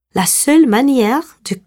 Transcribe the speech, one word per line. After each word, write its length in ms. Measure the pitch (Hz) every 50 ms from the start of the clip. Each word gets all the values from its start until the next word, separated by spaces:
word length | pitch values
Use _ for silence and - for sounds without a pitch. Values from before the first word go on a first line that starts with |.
| _ _ -
la 100 | 185 185
seule 400 | - - - - - 302 320 320
manière 720 | 254 208 214 269 277 277 254 214 208 240 302 330 - - _ -
de 140 | - 190 - -